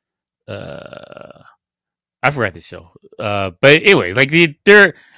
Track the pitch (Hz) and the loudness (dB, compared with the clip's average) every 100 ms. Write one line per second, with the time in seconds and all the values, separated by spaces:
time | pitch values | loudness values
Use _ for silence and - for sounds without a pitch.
0 | _ _ _ _ - 101 92 - - - | _ _ _ _ -18 -16 -16 -18 -18 -20
1 | - - - - _ _ _ _ _ _ | -20 -20 -20 -20 _ _ _ _ _ _
2 | _ _ 127 147 107 85 - 87 87 _ | _ _ -10 -6 -8 -8 -18 -20 -20 _
3 | _ - 107 101 98 87 135 151 170 185 | _ -14 -8 -8 -8 0 2 4 4 2
4 | 90 101 135 165 170 143 - 208 196 - | 0 -2 0 0 0 0 4 4 4 0
5 | _ | _